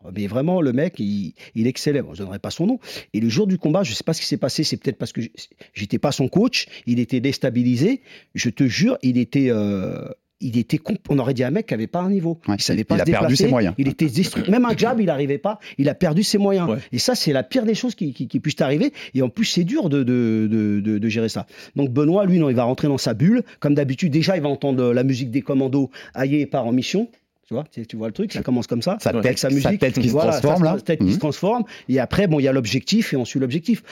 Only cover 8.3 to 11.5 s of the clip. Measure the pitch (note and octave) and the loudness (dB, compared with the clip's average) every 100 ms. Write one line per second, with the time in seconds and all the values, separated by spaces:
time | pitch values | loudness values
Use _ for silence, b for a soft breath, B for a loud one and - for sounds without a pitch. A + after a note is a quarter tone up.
8.3 | - B2 - C3+ A2+ G3+ - C3 B2 A#2+ | -4 -4 0 0 2 0 2 0 0 0
9.3 | C#3+ C3 A2 G#2 G2 F#2 D#2 C2 - _ | 2 2 2 0 -2 -4 -8 -10 -14 _
10.3 | _ C3+ A#2 A2+ D#3 - G#3 - C#3+ A#2+ | _ -4 -2 0 -2 -2 -6 0 0 0
11.3 | B2 B2 | 0 0